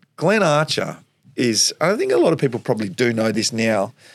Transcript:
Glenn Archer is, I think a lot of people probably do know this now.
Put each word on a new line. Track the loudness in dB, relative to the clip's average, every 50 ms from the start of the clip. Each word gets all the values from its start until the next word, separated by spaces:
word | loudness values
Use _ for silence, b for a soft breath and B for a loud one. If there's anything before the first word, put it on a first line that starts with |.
| _ _ -8
Glenn | -2 0 2 2 2 2
Archer | 2 2 2 0 0 -2 -4 -4 -6 -10 -12 -16 _ _ _ _ -12 -4
is, | -2 0 0 2 2 0 -2 -2 -2
I | 0 0 0
think | 0 0 0
a | 2
lot | 2 4 2
of | 2
people | 2 0 -2 -2 -4
probably | -4 -2 -2 -2 -2 -6
do | -2 0 0 0
know | 0 0 0 0
this | 0 0 -2 -2
now. | -2 -2 0 0 0 0 -2 -4 -6 b b b